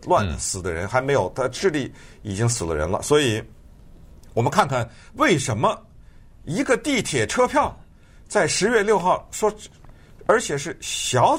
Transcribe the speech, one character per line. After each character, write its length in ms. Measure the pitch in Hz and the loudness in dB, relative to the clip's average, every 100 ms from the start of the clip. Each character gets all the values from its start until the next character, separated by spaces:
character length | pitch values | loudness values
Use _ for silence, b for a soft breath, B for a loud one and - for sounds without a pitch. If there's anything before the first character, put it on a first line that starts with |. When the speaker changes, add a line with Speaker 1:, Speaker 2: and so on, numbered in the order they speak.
| - | 0
Speaker 1:
乱 200 | 170 101 65 | 0 0 -4
死 200 | - 92 | -6 -6
的 140 | 90 | -4
人， 120 | 82 95 | -4 -2
Speaker 2:
嗯。 20 | |
Speaker 1:
还 120 | 127 | -2
没 140 | 135 | 2
有， 180 | 135 92 - | 0 0 -2
但 140 | 127 | -4
智 180 | - 196 | -2 -2
利 240 | 151 120 B B B | -2 -4 B B B
已 100 | 107 | -8
经 160 | 98 117 | -2 -2
死 160 | 120 82 | 0 -2
了 100 | 76 | -2
人 140 | 78 | -2
了。 100 | 98 | -4
所 180 | - 147 | 2 2
以 180 | 135 107 - - - - - - - - - | 2 -2 -6 -18 -20 -20 -20 -20 -20 -20 -6
我 80 | - | -2
们 100 | 120 | 2
看 160 | 185 170 | 2 2
看 220 | 127 117 B B | 0 -4 B B
为 240 | - 294 180 | 0 2 2
什 180 | - 113 | 0 0
么 240 | 185 - - - b b b - - | 0 -2 -10 -20 b b b -16 -6
一 180 | 185 | -4
个 120 | 277 240 | 0 0
地 240 | 302 262 | 0 -2
铁 280 | - 139 107 | 0 -2 0
车 200 | - 247 | 0 2
票 300 | 294 262 - - b b b - | 2 0 -4 -18 b b b -4
在 200 | 208 156 | 0 0
十 200 | - 196 | 2 2
月 140 | 233 | 2
六 160 | 202 202 | 2 2
号 300 | 180 143 - | 2 0 -2
说， 240 | - 214 208 - - B B B B - | -4 -2 -2 -12 -20 B B B B 2
而 160 | 220 | 2
且 160 | - 143 | 0 -6
是 180 | 165 - | -6 -10
小 560 | - - - 123 175 | -8 -6 -2 4 4